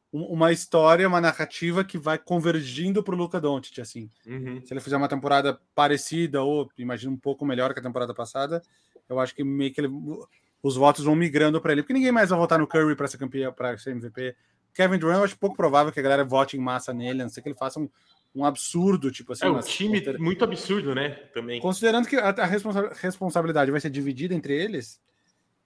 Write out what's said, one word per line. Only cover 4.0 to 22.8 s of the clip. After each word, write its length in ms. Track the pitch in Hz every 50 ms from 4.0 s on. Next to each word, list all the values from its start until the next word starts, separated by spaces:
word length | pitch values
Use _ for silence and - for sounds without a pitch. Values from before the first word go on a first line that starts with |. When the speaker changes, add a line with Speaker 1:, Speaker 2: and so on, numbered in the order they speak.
| 110 107 - _ _
Speaker 2:
Uhum. 360 | 113 127 131 127 127 123 127 127
Speaker 1:
Se 80 | - 135
ele 60 | 135
fizer 160 | - 135 143
uma 140 | 139 143 139
temporada 500 | 143 135 135 139 139 139 139 139 127 - _ _ _
parecida 680 | 151 147 143 147 139 - - 156 165 170 156 135 139
ou, 300 | 135 143 151 147 135 - _
imagina, 340 | - 123 123 123 113 117 135
um 60 | 135
pouco 280 | 127 - 139 135 - 143
melhor 280 | 143 127 123 127 135 135
que 80 | 131
a 20 | 123
temporada 300 | 123 120 123 120 120 113
passada, 480 | - 117 - - 135 139 147 165 170 - _ _ _ _ _ _ _ _ -
eu 100 | 127 131
acho 160 | 131 127 -
que 80 | - 143
meio 300 | 139 139 139 139 135 131
que 80 | -
ele, 80 | 147 135 135 151 156 147 160 - - - _ _ _ _ _ _
os 160 | - 139 127
votos 260 | 127 139 147 147 - 139
vão 100 | 151 151
migrando 460 | 165 175 160 135 147 151 151 156 160
pra 140 | 156 160 147
ele, 80 | 143
porque 120 | 147 - 254
ninguém 200 | 269 262 254 240
mais 160 | 226 208 170
vai 100 | 180 170
votar 180 | 170 165 165
no 100 | 160 151
Curry 280 | 139 - 160 156 151 147
pra 120 | 139 143 135
ser 80 | -
campeão, 340 | 127 139 123 135 135 131 131
pra 260 | 127 - 127 123 117
ser 140 | 110 - 139
M 80 | 127 120
V 100 | 117 117
P. 240 | - 127 127 127 123 _ _ _ _ _ _ _ _
Kevin 240 | - 185 185 190
Durant, 200 | 175 160 160 175 196
eu 40 | 202
acho 140 | 190 -
pouco 180 | - 196 196 -
provável 380 | - 175 151 139 143 151 151 -
que 60 | 151
a 40 | 135
galera 220 | 139 139 139 139
vote 320 | 127 131 135 139 135 -
em 20 | 135
massa 320 | 127 127 127 123 - -
nele, 300 | 123 120 120 123 127 131
a 40 | 127
não 40 | 117
ser 140 | - 120 -
que 40 |
ele 80 | 147 139
faça 240 | - 135 135 - 156
um, 80 | 147 - - _ _ _ _ _ _ _ -
um 100 | 135 143
absurdo, 680 | 147 139 - - - - 170 180 196 190 156 135 135
tipo 220 | 131 - 123 - 120
assim, 120 | - 180
Speaker 2:
É, 40 | 185
um 40 | 151
Speaker 1:
umas 140 | 120 110
Speaker 2:
time 320 | - - - 196 214 214 196
Speaker 1:
conter- 200 | - 139 135 -
Speaker 2:
muito 240 | 165 170 190 - 240
absurdo, 520 | 196 180 - - - 196 208 151 139 131
né? 160 | 131 143 147 139 - - -
Também. 300 | - 120 117 120 120 120
Speaker 1:
Considerando 460 | 143 185 185 - 226 226 220 240 240
que 80 | - 285
a, 140 | 254 214 196
a 160 | 196 233 202
responsa-, 460 | 170 196 208 202 220 196 196